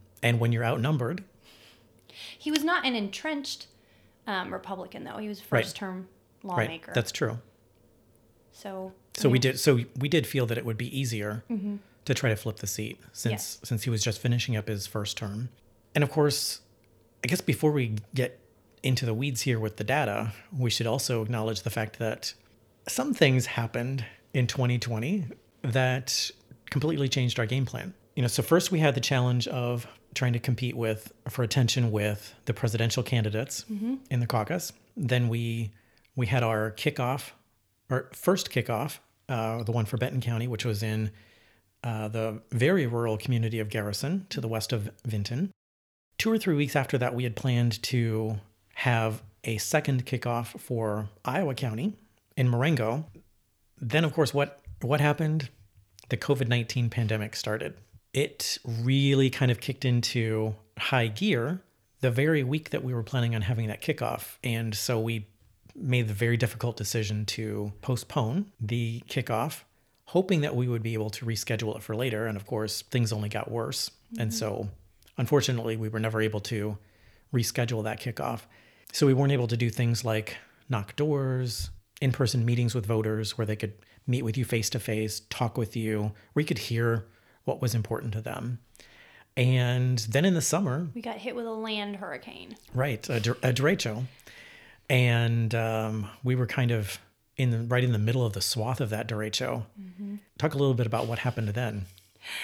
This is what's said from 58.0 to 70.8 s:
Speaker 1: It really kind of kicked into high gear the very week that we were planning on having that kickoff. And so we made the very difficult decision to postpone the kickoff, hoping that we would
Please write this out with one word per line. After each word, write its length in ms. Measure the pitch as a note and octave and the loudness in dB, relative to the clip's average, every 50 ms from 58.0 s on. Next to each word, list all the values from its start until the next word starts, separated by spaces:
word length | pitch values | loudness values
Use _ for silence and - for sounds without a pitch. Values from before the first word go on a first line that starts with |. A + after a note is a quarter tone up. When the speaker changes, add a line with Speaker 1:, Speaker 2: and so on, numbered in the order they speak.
| _ _ | _ _
Speaker 1:
It 460 | - C3 D3 - - - - - - - - | -2 -2 -2 -2 -2 -6 -6 -6 -6 -6 -6
really 640 | B2 A2+ A2+ A#2+ C3 C3+ C#3 C#3 C#3 C3+ C3+ C3+ B2+ | -6 -4 0 2 2 4 4 6 6 6 6 4 4
kind 200 | - - C3+ B2 | 4 4 4 4
of 80 | A#2 - | 4 2
kicked 240 | - - A#2+ - - | -2 -6 -4 0 2
into 720 | B2+ A#2+ A#2+ - - - A#2+ A2+ A2 A2 A2 A2 A2 G#2+ - - _ _ - | 2 2 2 2 0 0 0 0 0 0 0 0 -2 -4 -6 -10 _ _ -6
high 300 | - - C#3 B2 A2+ A2+ | -2 2 2 2 2 2
gear 540 | G#2 - G3 G#3+ D3 A#2 A#2 D3 F#3 F#3 - _ _ _ _ _ _ _ | 0 0 0 2 2 2 0 0 -4 -6 -8 _ _ _ _ _ _ _
the 100 | C3 B2 | 0 0
very 320 | A#2 C3+ C#3+ D#3+ D#3+ D3 C3 | 2 2 4 4 4 2 2
week 260 | B2 D3 D#3 - - | 0 -2 -2 -4 -4
that 140 | - - C3 | -6 -4 -4
we 100 | B2+ B2 | -2 -2
were 80 | A#2 | -4
planning 320 | G#2 - C#3 B2+ A#2 A#2 A#2 | -4 -2 0 0 0 2 0
on 80 | A2 | 0
having 240 | F#2+ F#2 A#2+ A2+ A2+ G#2+ | 0 0 0 0 0 -2
that 120 | - - | -4 -4
kickoff. 540 | - D#3+ D3 - A#2+ A2+ A2+ A2+ - - - - - | -2 -2 -2 0 -2 -2 -2 -4 -6 -12 -10 -6 -4
And 280 | B2 A2+ A2+ A2+ A2 A2 | -2 -2 -2 -2 -2 -4
so 260 | - - - B2 A2 | -2 -2 0 0 0
we 260 | A2+ A#2 A2+ A2 G#2 - _ _ _ _ _ _ - - - | 0 0 -2 -4 -6 -10 _ _ _ _ _ _ -20 -20 -14
made 320 | C4+ F#3+ B2+ B2 B2 A2+ | -6 0 2 2 2 2
the 80 | G#2+ G2+ | 2 0
very 220 | G2+ A#2+ A#2 A#2+ | 2 2 4 4
difficult 400 | A2+ B2 A#2+ - A#2 A#2+ A#2+ - | 4 2 0 0 -2 -4 -4 -4
decision 480 | - G#2 - - A2+ G#2+ G2+ G#2+ G#2+ G#2+ | -4 -4 -2 -2 -2 0 0 -2 -2 -2
to 460 | - - A2+ A2 G#2+ G#2 G#2 G#2 G#2 G2+ - | -4 -4 -4 -4 -4 -4 -4 -4 -6 -8 -6
postpone 720 | - C3 B2 A#2+ - - - D3+ A2+ A2 C#3+ G3 G3+ - - - | -4 -2 -2 -2 -4 -2 -2 0 0 0 0 -2 -2 -4 -6 -8
the 420 | A2 G2+ A#2 A#2+ A#2 A2+ A2+ A#2 - - | -4 -2 -2 -2 -2 -2 -4 -6 -8 -4
kickoff, 540 | - C3+ A#2 - A2+ A2 C3 D#3 - - - _ _ _ _ _ _ _ _ | -4 -2 -2 0 0 0 0 -2 -4 -8 -14 _ _ _ _ _ _ _ _
hoping 380 | - - F3+ F#3+ G3 F#3 D3+ | 0 2 2 4 4 2 2
that 120 | C#3+ D3+ C3 | 2 2 0
we 140 | B2 B2+ B2 | 0 0 0
would 140 | A#2+ A2+ | 0 -2